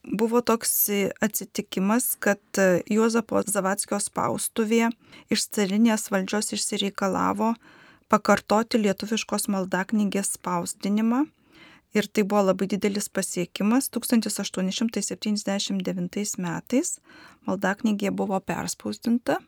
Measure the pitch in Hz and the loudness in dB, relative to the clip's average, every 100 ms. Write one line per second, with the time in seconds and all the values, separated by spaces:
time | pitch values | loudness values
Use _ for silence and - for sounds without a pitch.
0 | - 190 226 240 240 233 - - - 202 | -6 -2 2 2 2 0 0 -2 0 0
1 | 196 - 220 - - - - - 196 233 | -2 0 -2 -2 -6 -6 -4 -2 2 2
2 | - - 208 202 _ - 190 175 - 214 | 0 0 0 0 _ 2 4 4 2 2
3 | 226 226 226 196 196 202 190 202 - 202 | 4 2 0 -2 0 -2 0 -2 -2 -4
4 | - - 190 208 - - 214 233 233 - | -4 -2 -2 -2 -4 -2 2 2 2 -2
5 | _ - _ 220 - - 196 208 233 214 | _ -20 _ -2 -2 -2 0 4 4 4
6 | - 196 190 208 214 208 - 202 202 - | 0 -2 0 -2 -2 -4 -4 -2 -4 -2
7 | 196 185 185 202 220 233 - - - - | -2 2 0 2 0 -2 -10 -20 -20 -20
8 | _ 214 - 202 - 208 226 240 208 190 | _ 2 4 2 4 2 2 2 2 0
9 | 208 220 - 208 - 196 185 180 185 214 | -4 -4 -2 -4 -2 -2 0 -2 0 0
10 | 202 196 196 - - 175 185 - 196 208 | 0 0 -4 -6 -4 -4 -4 -6 -2 0
11 | 226 247 311 _ _ - - - _ 214 | 2 2 0 _ _ -20 -20 -20 _ -2
12 | 208 - 196 208 190 185 196 202 208 202 | 0 0 2 4 4 2 0 0 0 -2
13 | - - 190 180 170 - 202 247 - 233 | -4 -4 -4 -4 -6 -2 2 2 0 -6
14 | - 233 208 - 196 - 185 - 226 208 | 2 0 2 -6 -6 -4 -4 -2 -2 -2
15 | 202 190 214 208 - 196 - 196 180 180 | -6 -6 -4 -2 -2 -4 -2 -4 -4 -4
16 | 175 - 208 - 175 170 - 247 359 - | -4 -4 -6 -4 -4 -6 0 0 0 -8
17 | _ - - - - 190 190 202 220 202 | _ -20 -20 -12 -6 -2 -2 0 -2 0
18 | 196 190 196 190 - 170 180 - 214 214 | -2 -2 -2 -2 -2 -6 -6 -6 -8 -6
19 | 226 240 - 339 | 0 0 0 -4